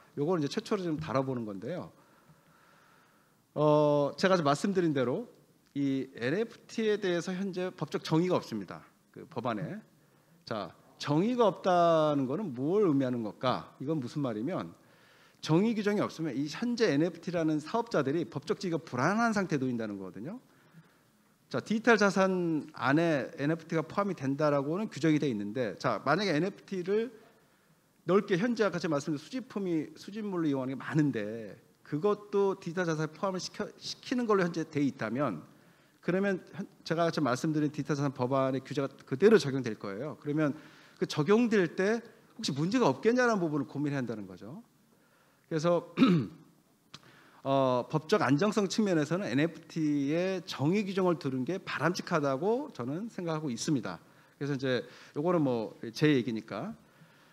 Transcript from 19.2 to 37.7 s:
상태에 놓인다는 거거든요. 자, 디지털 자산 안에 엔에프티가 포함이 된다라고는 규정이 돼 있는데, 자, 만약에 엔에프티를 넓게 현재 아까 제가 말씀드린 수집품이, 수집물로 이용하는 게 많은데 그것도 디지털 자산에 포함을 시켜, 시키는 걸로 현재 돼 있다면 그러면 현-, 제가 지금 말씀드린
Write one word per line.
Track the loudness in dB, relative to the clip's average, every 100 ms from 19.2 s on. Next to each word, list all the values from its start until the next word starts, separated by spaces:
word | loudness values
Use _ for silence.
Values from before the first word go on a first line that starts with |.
| 2
상태에 | 0 0 -2
놓인다는 | -2 -2 -6 -8
거거든요. | -10 -12 -12 -12 -16 _ _ -20 -20 _ _ _ _ _ _
자, | -8
디지털 | -4 0 6 6
자산 | 6 4 2 2 0 -2 -4
안에 | -2 2 4 4 2 -2 -2
엔에프티가 | -2 -2 -2 -4
포함이 | -2 -2 -2
된다라고는 | -2 -4 0 2 2 0 -4 -6
규정이 | 0 2 2
돼 | 2
있는데, | -2 -4 -4 -4 -2
자, | -2 0
만약에 | 2 2 2 0
엔에프티를 | 0 -4 -8 -8 -2 -2 -2 -8 -20 _ _ _ _ _ _ _
넓게 | 2 2 4 2
현재 | 0 2
아까 | 0 0
제가 | 0
말씀드린 | 0 -2 -6
수집품이, | -6 -10 -8 -6 -2 -2 -4 -10
수집물로 | -14 -10 -6 -2 0
이용하는 | 0 -2
게 | -6
많은데 | -2 2 2 0 -6 -8 -12 -16 -20 _
그것도 | -8 -2 0 -2 -2 0 0 0
디지털 | -6 -4 -2
자산에 | -2 -4
포함을 | -4 -6 -4
시켜, | -8 -8 -10 -10
시키는 | -14 -14 -6 -2 2
걸로 | 4
현재 | 2 -2 -4
돼 | 0
있다면 | 0 0 -4 -2 -2 -4 -10 -20 _ _ _ _
그러면 | -2 0 0 -2 -6
현-, | -12 -12 -14
제가 | -4 2 2
지금 | 2
말씀드린 | 0 0 0 0 -2